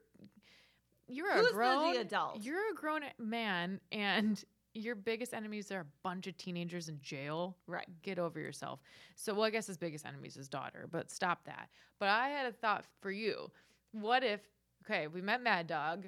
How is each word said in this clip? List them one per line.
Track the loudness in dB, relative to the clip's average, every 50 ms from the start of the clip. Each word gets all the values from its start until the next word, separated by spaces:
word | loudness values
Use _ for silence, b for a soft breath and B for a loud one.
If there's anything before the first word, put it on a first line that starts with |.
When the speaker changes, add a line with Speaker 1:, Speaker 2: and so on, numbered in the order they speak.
| _ _ _ -20 -20 -20 _ -20 b b b b b b b b b _ _ _ _ -10
Speaker 1:
you're | -8 -4 0 4
a | 6
Speaker 2:
Who's | 8 8 6
the, |
the | 6
Speaker 1:
grown, | 6 6 6 6 6 6 4 4 2
Speaker 2:
adult? | 0 0 0 0 0 0 -2 -4 -4
Speaker 1:
you're | -4 -2 0 0 -2
a | -2
grown | -2 -2 -2 -2 -2 -4 -6 -8 -8
man, | -6 -4 -2 0 0 0 0 0 0 -2 -4 -6 -8 -6
and | -4 -2 2 4 4 4 4 4 2 0 -2 -10 _ _ _ _ -10
your | -8 -6 -4 -4
biggest | -4 -2 -2 -2 0 -2 -4 -4
enemies | -6 -6 -6 -6 -6 -6 -4
are | -4 -4
a | -4 -6 -10 _ -6
bunch | -4 -4 -4 -4 -8
of | -8 -8
teenagers | -6 -4 -2 -2 -2 -4 -4 -6 -6 -6
in | -8 -10
jail. | -10 -8 -8 -6 -4 -2 -2 -2 -2 -4 -6 -10 _ -8
Speaker 2:
Right. | -6 -6 -6 -8 -12 -10 -8
Speaker 1:
Get | -4 -2 0
over | 0 -2 -2 -4
yourself. | -6 -6 -6 -8 -8 -8 -8 -10 -12 b b b b b b
So, | b -4 -2 2
well, | 4 4
I | 4
guess | 2 0 -2 -4
his | -6 -4
biggest | -4 -4 -4 -6 -10
enemy | -10 -12 -12 -12 -14
is | -12
his | -12 -10 -8
daughter, | -6 -6 -6 -6 -8 -10 -10 -6
but | -4 -4 -4 -4
stop | -4 0 2 2 2 0 -2
that. | -10 -12 -12 -12 -16 b b b b b 0
But | 4 4
I | 6 6 4 2
had | 2 0 -2
a | -2
thought | -2 0 2 2 2 2 0 -8 _ _
for | -6 -6
you. | -4 -2 0 0 0 0 -2 -8 -12 b b b b b b b
What | -8 -4 2 4 4 4 4
if, | 4 0 0 -4 -10 _ _ _ _ _ _ -6
okay, | -2 0 0 0 -2
we | -4 -4
met | 0 0 2 2
Mad | 4 4 4 4 2 0
Dog. | 0 0 0 0 -2 -2 -6